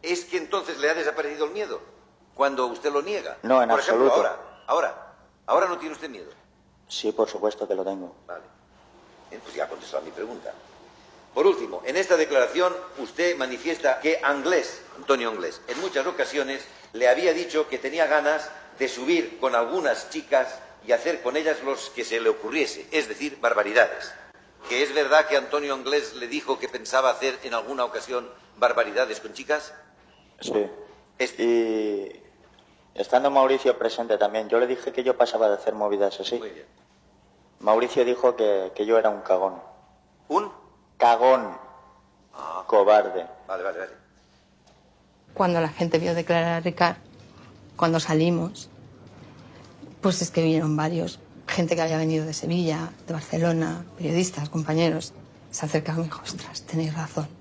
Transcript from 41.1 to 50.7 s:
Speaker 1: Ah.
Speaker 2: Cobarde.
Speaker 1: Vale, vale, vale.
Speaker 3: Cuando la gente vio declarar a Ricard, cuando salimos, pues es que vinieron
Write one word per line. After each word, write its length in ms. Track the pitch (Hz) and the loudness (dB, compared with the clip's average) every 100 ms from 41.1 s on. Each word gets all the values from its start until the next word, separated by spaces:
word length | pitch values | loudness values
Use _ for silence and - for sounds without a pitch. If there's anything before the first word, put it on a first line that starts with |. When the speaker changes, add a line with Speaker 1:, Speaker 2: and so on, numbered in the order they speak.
| 113 127 131 107 85 - - - _ _ _ _ | 6 6 6 2 -10 -18 -20 -20 _ _ _ _
Speaker 1:
Ah. 300 | - 71 85 95 | -14 -10 -8 2
Speaker 2:
Cobarde. 600 | 110 101 107 101 90 85 - - | 4 8 6 6 -4 -8 -14 -10
Speaker 1:
Vale, 160 | 95 | -6
vale, 160 | 95 87 | -6 -6
vale. 140 | 95 - _ _ _ _ _ _ _ _ _ _ _ _ _ | -12 -14 _ _ _ _ _ _ _ _ _ _ _ _ _
Speaker 3:
Cuando 260 | - 185 170 | 0 2 2
la 80 | 156 | 0
gente 300 | 156 170 165 | -2 0 0
vio 160 | 175 | 0
declarar 380 | 170 165 170 165 | -2 0 0 2
a 60 | 165 | 0
Ricard, 360 | 170 170 175 - - - - - - - - - | -4 0 0 0 -14 -20 -20 -20 -20 -20 -20 0
cuando 240 | 165 165 | 2 2
salimos, 680 | 160 156 165 170 170 208 - - - - - - - - - - - - - - | 2 2 4 2 -2 -8 -20 -20 -20 -20 -20 -20 -20 -20 -20 -20 -20 -20 -20 -2
pues 220 | 196 180 | 0 0
es 80 | 175 | -2
que 120 | - | 2
vinieron 340 | 160 160 156 | 2 2 2